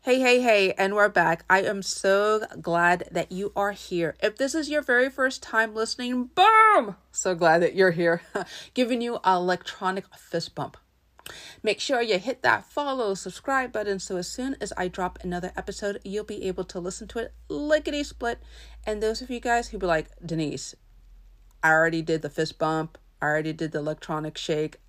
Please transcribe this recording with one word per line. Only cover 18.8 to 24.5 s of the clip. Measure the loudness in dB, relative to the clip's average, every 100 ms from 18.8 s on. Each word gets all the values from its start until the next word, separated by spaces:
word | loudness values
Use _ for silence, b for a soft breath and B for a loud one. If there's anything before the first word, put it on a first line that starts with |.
| -8
And | -2
those | -2 -4
of | -6
you | -6
guys | 0 0 0
who | -4
be | 0
like, | 0 -2 -14 -6
"Denise, | -4 -4 -6 -10 -18 _ -20 -20 -20 -20 -20 _ _
I | 4
already | 4 4 0
did | 0 -2
the | -2
fist | -4 -4 -2
bump. | -2 0 -4 -10 _ _
I | -2
already | 0 -2
did | -6 -6
the | -4
electronic | -6 -8 -6 -6 -6 -8
shake. | -4